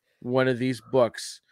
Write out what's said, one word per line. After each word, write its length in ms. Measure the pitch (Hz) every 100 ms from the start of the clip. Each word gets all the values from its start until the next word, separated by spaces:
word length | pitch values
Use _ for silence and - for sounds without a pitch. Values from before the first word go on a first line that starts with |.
| _ _
one 280 | 123 127 131
of 80 | 120
these 220 | 131 120 -
books 480 | 131 113 - - - _